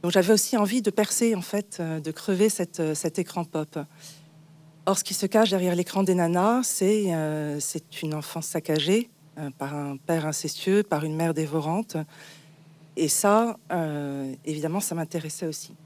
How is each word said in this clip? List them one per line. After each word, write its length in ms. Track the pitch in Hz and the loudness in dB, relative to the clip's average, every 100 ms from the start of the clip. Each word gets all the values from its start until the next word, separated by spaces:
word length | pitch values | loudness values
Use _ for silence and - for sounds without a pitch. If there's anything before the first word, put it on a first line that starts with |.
donc 80 | 175 | 4
j'avais 220 | 190 180 | 4 6
aussi 240 | 214 - 240 | 4 4 2
envie 260 | 202 240 | 2 2
de 80 | 214 | 0
percer, 420 | 196 208 - 233 | 0 0 2 2
en 80 | 208 | 0
fait, 360 | 170 202 202 - | -2 -4 -4 -6
euh, 200 | 165 160 | -4 -4
de 120 | 151 | -6
crever 380 | 160 - 185 214 | -8 -2 2 4
cette, 300 | - 170 - | 2 -4 -2
euh, 140 | 160 | -2
cet 240 | 151 165 156 | 0 -2 -2
écran 280 | 170 - 165 | -4 -4 -4
pop. 340 | 160 151 160 143 - - - - - - - - - - | -4 -4 -8 -10 -14 -20 -20 -20 -20 -20 -20 -20 -6 0
Or, 140 | 196 | 0
ce 40 | |
qui 120 | - 196 | 0 -2
se 100 | 190 | 2
cache 240 | 220 220 | 4 4
derrière 260 | 190 180 175 | 4 2 2
l'écran 280 | 175 196 | 0 0
des 100 | 190 | 2
nanas, 500 | 180 170 175 196 247 | 4 4 4 4 2
c'est, 520 | 247 - 190 214 196 165 | 0 0 2 2 2 0
euh, 440 | 156 156 151 147 | 0 -2 -4 -4
c'est 440 | - 160 - - | -6 -8 -10 -8
une 100 | 160 | -4
enfance 340 | 151 151 165 160 | -4 -6 -8 -6
saccagée, 600 | 165 - 151 156 208 240 _ - - | -6 0 0 2 2 0 _ -20 -10
euh, 100 | 147 131 | -10 -6
par 160 | 139 | -6
un 240 | 147 143 139 | -4 -6 -8
père 300 | - 165 156 | -2 -2 0
incestueux, 560 | 151 156 - - 202 | -4 -6 -4 2 2
par 200 | 202 151 | 2 -2
une 120 | 156 156 | -2 -2
mère 180 | 165 | 0
dévorante. 640 | 156 156 156 151 175 226 160 151 - - - - - - - - - | 0 -2 -2 -2 -2 -2 -6 -6 -12 -20 -20 -20 -20 -20 -20 -14 -2
Et 100 | 156 | 0
ça, 500 | - 202 214 233 - - | 2 4 4 4 -4 -6
euh, 640 | 175 160 147 143 139 135 135 - | -4 -2 -4 -4 -6 -8 -8 -6
évidemment, 360 | 156 156 180 | -4 -2 -2
ça 120 | 202 | -2
m'intéressait 540 | 170 160 175 156 - 165 | -4 -4 -6 -6 -8 -8
aussi. 260 | 156 - - | -8 -12 -18